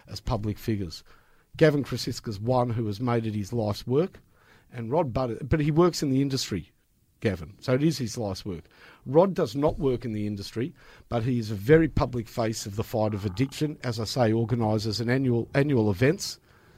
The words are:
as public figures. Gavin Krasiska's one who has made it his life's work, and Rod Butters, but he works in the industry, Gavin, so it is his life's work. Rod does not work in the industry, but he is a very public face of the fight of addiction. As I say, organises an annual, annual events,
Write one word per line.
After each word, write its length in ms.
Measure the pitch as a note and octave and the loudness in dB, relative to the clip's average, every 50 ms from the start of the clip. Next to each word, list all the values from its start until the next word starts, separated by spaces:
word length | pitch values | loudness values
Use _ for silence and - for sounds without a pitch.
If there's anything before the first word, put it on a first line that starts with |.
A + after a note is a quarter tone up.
| - - | -18 -16
as 120 | - - | -16 -10
public 360 | - - B2 G2+ G#2+ G#2+ G2+ | -6 -4 -4 -2 -2 -4 -6
figures. 480 | - - A#2+ A2 G2+ F#2+ E2 - - - - - - _ _ _ _ _ _ - - | -4 -4 -4 -4 -4 -4 -8 -10 -14 -18 -20 -20 -20 _ _ _ _ _ _ 2 4
Gavin 260 | D#3+ D3+ D3 C#3+ B2 | 6 6 6 4 0
Krasiska's 560 | - C3 A#2+ - C3 B2 - - A#2+ G#2 F#2+ | -2 -6 -6 -4 -6 -8 -8 -8 -8 -8 -4
one 300 | G#2+ A#2+ B2+ B2 B2 B2 | -2 0 2 2 2 0
who 160 | A2 A#2+ A2+ | 0 -2 -2
has 120 | G#2+ G2+ G2+ | -4 -4 -2
made 280 | B2+ A#2+ A#2+ A#2 A2+ | -2 0 0 0 0
it 80 | A2 G#2 | -2 -4
his 180 | G#2+ G2+ - | -4 -4 -4
life's 340 | A#2+ A#2 G#2+ G#2 G#2+ - - | -4 -2 -2 -2 -2 -4 -4
work, 340 | A#2+ B2+ D3 F3+ G3 - - - _ _ _ _ _ - _ _ _ | 0 2 2 2 0 -4 -12 -20 _ _ _ _ _ -20 _ _ _
and 180 | - B2 A#2 A2 | -12 -10 -6 -2
Rod 220 | C3+ E3+ E3+ B2+ | 0 0 0 0
Butters, 280 | G3 C3+ C3 A#2+ A2 - | 0 -2 -2 -2 -4 -6
but 180 | D3 A#2+ D#3+ D3+ | -4 -2 0 0
he 100 | C#3+ D#3 | 2 2
works 320 | D3 D#3+ F3 F3 - - | 4 6 6 4 4 0
in 80 | D#3+ C#3 | 0 2
the 120 | C3 C3+ | 2 2
industry, 500 | C#3 C#3 C3+ C3 - - G#2+ F2 D#2 - _ _ _ _ _ _ _ _ _ _ | 2 2 0 -2 -4 -4 -6 -6 -6 -10 _ _ _ _ _ _ _ _ _ _
Gavin, 320 | - A2 F#2 - D#2 - G2+ - | -2 -2 -2 -4 -6 -12 -16 -10
so 140 | - C3+ B2+ | -2 -2 0
it 80 | C3+ | 2
is 160 | D3 E3+ D#3 - | 2 2 0 0
his 180 | B2 G#2 - | -4 -6 -6
life's 300 | B2 A2 G2 F#2+ - - | -4 -4 -4 -6 -6 -8
work. 180 | G#2 F2 D#2+ - _ _ - - - - - - | -8 -10 -10 -12 _ _ -20 -20 -20 -20 -16 -8
Rod 300 | B2+ C3+ D#3+ F#3+ G3 E3 | 4 6 6 6 6 4
does 200 | F#3 D#3+ B2 A2 | 0 -2 -2 0
not 240 | C#3 D3 E3 - - | 0 0 0 0 0
work 280 | D3 C3+ B2 A2 - | 0 0 0 0 -2
in 60 | A#2+ | -4
the 140 | G#2+ G#2+ G#2 | -4 -4 -4
industry, 460 | G#2 G#2 G2 G2 - - A2 B2+ F3 - - - - - - - - | -4 -4 -6 -8 -8 -6 -6 -6 -6 -8 -14 -20 -20 -20 -20 -8 -4
but 120 | A#2 A#2+ | -4 -2
he 160 | A2 C#3 B2 A#2+ | 0 0 0 0
is 120 | A2 G#2 | -2 -4
a 40 | A2 | -4
very 340 | F#2+ G2+ B2+ D#3 E3 E3 C#3 | -2 4 6 8 8 6 4
public 380 | - D#3+ D3 B2 B2 A#2+ G#2+ | 2 0 0 0 0 -4 -6
face 380 | - - B2 A2+ A2 A2+ - - | -4 -2 -2 0 0 -2 -4 -8
of 120 | G#2+ G2 | -6 -6
the 80 | A2 G#2 | -6 -4
fight 280 | - - A2 G#2+ G#2+ | -2 0 0 2 0
of 140 | G#2+ G2 G2+ | 0 -2 -2
addiction. 500 | G2+ F2+ G2 C3+ C3 - - D#3 D3 D3+ - - | -2 -2 -2 -2 -2 -2 -4 -4 -4 -4 -6 -6
As 160 | B2+ G#2+ A#2 | -6 -4 -4
I 40 | A2 | -6
say, 280 | - - C3+ A#2+ A2 | -4 0 2 2 4
organises 680 | A2 A#2 A#2 - B2 A#2+ A2+ G#2+ G#2+ G#2+ G#2 A2+ G2+ G#2+ | 4 2 2 0 0 0 2 2 2 0 0 -2 -2 -2
an 100 | A#2 A#2 | 0 0
annual, 400 | B2+ C3+ C#3 B2+ A#2 A#2 A2 - - | 0 2 2 2 2 0 0 0 0
annual 360 | C#3 C#3 D3 C#3 A#2 G#2+ G#2 | 0 2 4 4 4 4 2
events, 500 | F#2+ E2+ B2+ F#3 G3 - - - - - _ _ - _ _ - - | 2 4 2 2 2 0 -6 -10 -12 -14 _ _ -20 _ _ -20 -20